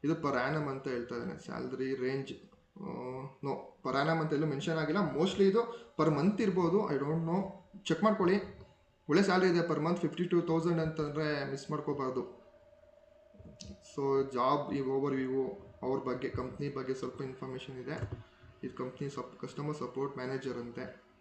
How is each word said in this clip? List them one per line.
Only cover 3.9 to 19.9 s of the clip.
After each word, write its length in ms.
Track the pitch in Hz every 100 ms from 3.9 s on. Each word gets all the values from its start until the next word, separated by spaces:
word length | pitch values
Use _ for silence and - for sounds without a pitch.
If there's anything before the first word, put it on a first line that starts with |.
| 135
annum 180 | 151 165
ಅಂತ 120 | 156
ಎಲ್ಲೂ 140 | 147 156
ಮೆನ್ಷನ್ 320 | 139 170 160
ಆಗಿಲ್ಲ. 200 | 151 175 175 139
Mostly 260 | 185 -
ಇದು 520 | 196 202 240 - - -
per 140 | 156
month 280 | 147 175 208
ಇರ್ಬೋದು, 460 | 214 180 170 190 -
I 80 | 139
don't 280 | 143 160 165
know. 160 | 185 196 - - -
ಚೆಕ್ 180 | - 160
ಮಾಡ್ಕೊಳ್ಳಿ. 320 | 214 202 180 196 - - - - _ _ -
ಒಳ್ಳೆ 140 | 156
ಸ್ಯಾಲರಿ 280 | 196 185 180
ಇದೆ 80 | 170
per 180 | 170 147
month 180 | 156
ಫಿಫ್ಟಿ 300 | 180 170 -
ಟೂ 160 | 175 175
ತೌಸಂಡ್ 400 | 165 165 160 165
ಅಂತಂದರೆ 680 | 160 156 147 147 151 147 139
ಮಿಸ್ 200 | 139 -
ಮಾಡ್ಕೋಬಾರ್ದು. 500 | 151 143 139 131 127 - - - - - - - - - - - - - - - - - -
So 360 | 139 135 135
ಜಾಬ್ 400 | 127 127 147 143
ಈ 80 | 143
ಓವರ್ 340 | 131 135 143
ವ್ಯೂ, 580 | 135 131 131 127 127 - -
ಅವ್ರ 180 | 127 131
ಬಗ್ಗೆ, 280 | 131 123 131
ಕಂಪ್ನಿ 400 | - 127 - 143
ಬಗ್ಗೆ 260 | 135 127
ಸ್ವಲ್ಪ 280 | 131 127 -
ಇನ್ಫಾರ್ಮೇಷನ್ 560 | 135 127 131 127 - 131
ಇದೆ. 300 | 123 151 - - - - - -
ಇದು 120 | 131 -
ಕಂಪ್ನಿ 320 | 127 127 139
ಸಪ್-, 320 | 135 123 -
ಕಸ್ಟಮರ್ 360 | - - 147 147
ಸಪೋರ್ಟ್ 400 | 123